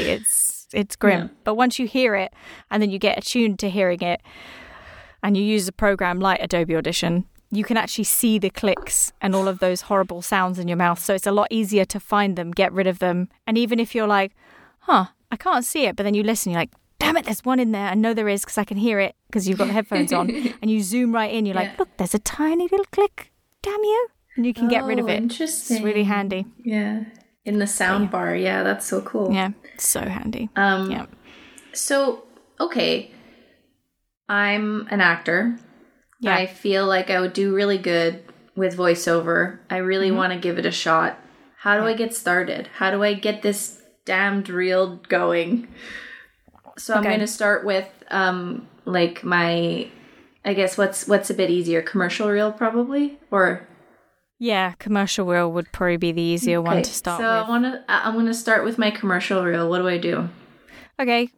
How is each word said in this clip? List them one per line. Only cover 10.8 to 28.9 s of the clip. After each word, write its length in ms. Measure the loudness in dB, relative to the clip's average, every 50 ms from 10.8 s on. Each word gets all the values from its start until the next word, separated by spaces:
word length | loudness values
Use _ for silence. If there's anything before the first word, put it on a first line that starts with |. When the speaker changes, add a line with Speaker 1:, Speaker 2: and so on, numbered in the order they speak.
| 2 2 2 0
Speaker 1:
So 140 | 0 0 0
it's 120 | 0 2 2
a 40 |
lot 160 | 2 2 2 2
easier 340 | 0 0 0 2 2 2 2
to 140 | 2 -2 -8
find 360 | -4 0 0 2 2 2 0
them, 160 | -2 -4 -4
get 200 | 0 0 0 2
rid 160 | 2 2 0 0
of 120 | 0 0
them. 300 | 0 0 0 0 -2 -4 -6 _ _ -2
And 100 | 0 0
even 220 | 2 2 0 0
if 140 | -2 -2 0
you're 120 | -2 2 2
like, 260 | 4 2 2 0 -4 _ _ -20 -20 -20 -20 -20 _ _
"Huh, 240 | _ 4 4 4 4 2 -4 _ _ _
I 40 | -8 -4
can't 280 | -2 0 0 0 0
see 200 | -2 -2 0 0
it." 100 | 0 0
But 80 | 0 -2
then 100 | 0 0
you 100 | 2 2
listen, 280 | 0 0 0 -2 -2
you're 100 | 0 -2
like, 100 | -2 -2 -6 _ _ _ _ _
"Damn 180 | 0 2 2 2
it, 80 | 0
there's 180 | -2 -4 -4 -2
one 140 | 0 2 2
in 120 | 2 2
there. 180 | 0 0 -2 0
I 60 | 2
know 180 | 2 2 2 2
there 160 | 0 0 0
is 160 | 0 0 -2
'cause 120 | -4 -4 -4
I 60 | -4
can 140 | -2 -2 0
hear 220 | 0 2 2 2
it 160 | 2 0 -2 -8 _ _
'cause 160 | -4 -2 0 0
you've 100 | 2 2
got 100 | 2 2
the 60 | 2
headphones 380 | 0 0 0 0 0 0 2 2
on." 160 | 0 0 0
Speaker 2:
<laughs> 320 | -2 -2 -4 -4 -4 -2
Speaker 1:
And 80 | -2 0
you 120 | 0 0
zoom 320 | 0 0 0 0 0 2 2
right 180 | 0 0 0 -2
in, 120 | -2 -2
you're 100 | 0 0
like, 160 | -2 -2 -4
Speaker 2:
Yeah. 40 | -2 -4
Speaker 1:
"Look, 100 | -4 -4 _ -4
there's 160 | -4 -2 -2
a 40 | -2
tiny 440 | -2 -4 -2 0 0 2 2 2 2 2
little 180 | 2 0 0 0
click. 400 | 2 2 2 2 0 -6 -16 -20 _ _ _ _ _ _
Damn 220 | -8 -6 -4 -2 0
you." 240 | 2 2 2 0 -2 -6 _ _ _ -4
And 100 | -2 0
you 80 | 0 0
can 140 | 0 2 2
get 140 | 2 2 2
rid 120 | 0 0 0
of 60 | 0
Speaker 2:
Oh, 40 | 0
Speaker 1:
it. 140 | 0 0 -2 -2 -2 -2
It's 300 | -4 -4 -4 -6 -2 -2
really 320 | -2 0 0 0 2 2
Speaker 2:
interesting. 40 | 2
Speaker 1:
handy. 400 | 2 0 0 -2 -2 -4 -4 -6 -8 -12 -10 -6
Speaker 2:
Yeah. 400 | -4 -2 -2 -2 -2 -2 -4 -6 -10 -14 -20 _ _ _ _ _
In 160 | -2 0 0
the 80 | 0 0
sound 380 | 0 0 2 2 2 2 0
Speaker 1:
Yeah. 40 | 0
Speaker 2:
bar. 240 | 0 -2 -2 -2 0
Yeah, 280 | 0 0 0 0 0 0
that's 220 | 0 0 -2 -4
so 160 | -4